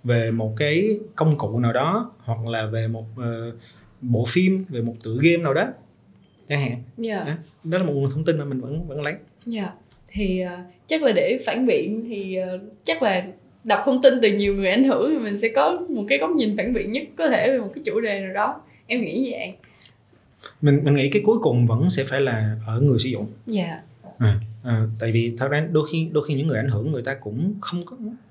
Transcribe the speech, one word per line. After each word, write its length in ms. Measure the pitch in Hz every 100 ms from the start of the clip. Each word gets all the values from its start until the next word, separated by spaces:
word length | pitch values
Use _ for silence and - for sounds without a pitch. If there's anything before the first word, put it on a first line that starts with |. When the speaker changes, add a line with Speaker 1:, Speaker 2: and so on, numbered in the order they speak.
Speaker 1:
về 260 | 120 117 113
một 220 | 113 110 110
cái 420 | 147 160 214 208 - -
công 220 | 160 147
cụ 200 | - 117
nào 140 | 120
đó, 400 | 117 151 208 226 -
hoặc 280 | - 113 113
là 200 | 113 110
về 220 | 113 113
một, 180 | 113 113 127
ờ, 360 | 120 113 117 117 - - - -
bộ 240 | 127 113 120
phim, 360 | 175 185 190 185
về 140 | 123
một 120 | 117 113
tựa 140 | 113 120
game 140 | 160 170
nào 120 | 156
đó 120 | 147 233 - - _ _ _ _ _ -
chẳng 120 | 143
hạn. 220 | 131 123 - -
Speaker 2:
Dạ. 280 | 226 202 151
Speaker 1:
Đó, 60 | 160 - -
đó 140 | 160 185
là 60 |
một 80 | 175
nguồn 180 | 139 139
thông 140 | 143
tin 140 | 160 156
mà 60 |
mình 160 | 143 131
vẫn, 280 | 120 156 165
vẫn 140 | 143
lấy. 120 | 147 - - _ 240
Speaker 2:
Dạ. 220 | 220 180 - _ - _
Thì, 280 | 208 196 185
ờ, 180 | 180 180 180 _ -
chắc 160 | 311
là 100 | 277
để 260 | 196 147 254 -
phản 200 | 240 254
biện 380 | 151 175 220 233
thì, 260 | 208 190 185
ờ, 220 | 185 185 208 -
chắc 180 | - 330
là 240 | 220 185 185 - - _
đọc 180 | 226 202
thông 180 | 277 254
tin 120 | 262 247
từ 100 | 220
nhiều 220 | 196 202 196
người 120 | 190
ảnh 140 | 214
hưởng 260 | 269 214 254
thì 140 | 302
mình 140 | 214 202
sẽ 100 | 226
có 320 | 220 302 349 359
một 140 | 247 202
cái 100 | -
góc 120 | 320
nhìn 260 | 311 214 202
phản 160 | 202
biện 200 | 247 -
nhất 120 | 247 320 -
có 120 | 320
thể 220 | 220 240
về 80 | 269
một 120 | 202
cái 100 | -
chủ 160 | - 214
đề 200 | 226 196
nào 120 | 190
đó. 260 | 196 220 285 - _ -
Em 140 | 240
nghĩ 200 | 185 185
như 80 | 262
vậy. 200 | - 180 190 - - - _ _ _ _ _ - _
Speaker 1:
Mình, 180 | 147 139
mình 100 | 147
nghĩ 160 | 139 139
cái 120 | 208 208
cuối 120 | 233
cùng 240 | 160 123 117
vẫn 240 | 113 170
sẽ 140 | -
phải 160 | 135 135
là 360 | 135 113 107 110 113
ở 140 | 113
người 180 | 143 117
sử 100 | 131
dụng. 180 | 107 104 - -
Speaker 2:
Dạ. 340 | 208 170 - - - - -
Speaker 1:
À, 220 | 110 107 - -
à, 240 | 123 113 110 110
tại 140 | 117
vì 220 | 113 120 117
thật 100 | 135
ra 200 | 147 156
đôi 120 | 160 151
khi, 160 | 165 160
đôi 120 | 151 147
khi 60 |
những 120 | 139 156
người 100 | 113
ảnh 100 | 131
hưởng 240 | 104 131
người 100 | 135
ta 120 | 123
cũng 400 | 135 107 110 180 208
không 240 | - 180 175
có 100 | 254 220 240 -